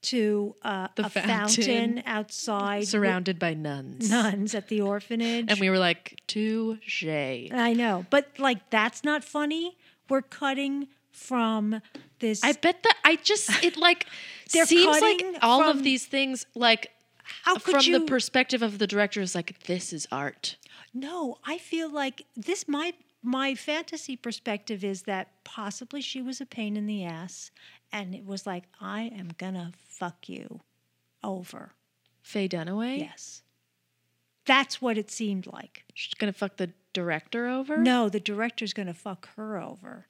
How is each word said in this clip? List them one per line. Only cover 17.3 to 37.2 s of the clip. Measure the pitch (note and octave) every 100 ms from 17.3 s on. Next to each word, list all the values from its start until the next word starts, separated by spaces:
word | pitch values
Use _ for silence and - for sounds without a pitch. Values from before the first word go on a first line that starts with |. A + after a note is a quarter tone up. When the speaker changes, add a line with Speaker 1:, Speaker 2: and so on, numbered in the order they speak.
| -
Speaker 1:
How | - F#4
could | - C#4+
Speaker 2:
from | C4+
the | -
Speaker 1:
you | D#4+
Speaker 2:
perspective | C4 - C4 B3+ B3+
of | A3+ G3+
the | G3+
director | G3+ G3+ G#3+
is | F#3
like, | F3+ E3+ F#3
"This | - F3+ F3
is | D#3+ -
art." | B2+ C#3+ - - - _ - -
Speaker 1:
No, | B3 C#4 F4+ C#4+ -
I | - E4
feel | - E4 D#4+
like | D4 C4+ B3+ - -
this, | G#3+ F#4 -
my, | C#4+ E4 F4 _ _
my | A#3 C4 C4+ C4+
fantasy | - D4+ D#4+ D#4 - B3+
perspective | A#3+ A3 - G3+ - G#3+
is | G3 F#3+
that | G3+ G3 - _
possibly | - - G3+ G3+ B3 C#4+
she | - C4
was | B3+ C4
a | C4+
pain | - G#3+ G#3
in | G#3
the | G#3
ass | F3+ E3 F3+ - - _ - - _
and | G#3+ F#3+
it | F#3 G3
was | G3 G3+
like, | F3+ F3+ _
"I | F#3+ G3+
am | A3+ A3 F3+ E3
gonna | F#3 F#3+ E3+ F3 _
fuck | - F3+ E3+ -
you | - - - _ _ _ _ _ _
over." | G#3 F#3+ F3+ - - _ _ _ _ _
Speaker 2:
Faye | - G#3+ F#3+
Dunaway? | F3+ D#3+ G3+ A#3 C#4
Speaker 1:
Yes. | D4+ - - - _ _ _ _ _ _ _ _ _ _ -
That's | C4 C4+ -
what | B3+ A3
it | G#3+
seemed | - A3 F#3+ F#3
like. | - - - _ -
Speaker 2:
She's | -
gonna | - G#3+
fuck | G3 G3+ -
the | F#3 - _
director | - F3 D#3